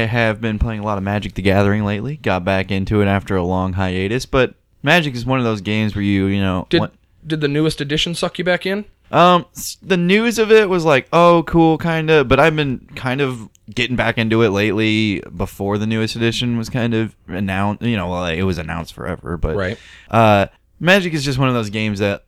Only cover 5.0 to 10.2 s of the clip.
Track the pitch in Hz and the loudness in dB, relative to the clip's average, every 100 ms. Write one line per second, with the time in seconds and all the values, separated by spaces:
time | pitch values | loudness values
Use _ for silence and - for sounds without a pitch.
5 | 147 123 117 131 117 107 92 107 107 98 | 0 -4 -2 0 0 -2 -2 -2 -2 -2
6 | 101 98 98 98 98 92 - 170 160 - | 0 2 2 0 0 -2 0 -2 -2 -8
7 | _ _ 156 156 147 147 160 151 143 151 | _ _ -8 -4 -2 0 -2 -2 -4 -4
8 | 175 170 180 - 175 175 185 196 208 _ | -4 -4 -6 -4 -2 -2 -2 -6 -8 _
9 | _ 143 175 180 - - - - - 185 | _ 4 4 4 0 -10 -14 -14 -2 0
10 | 175 202 | 2 2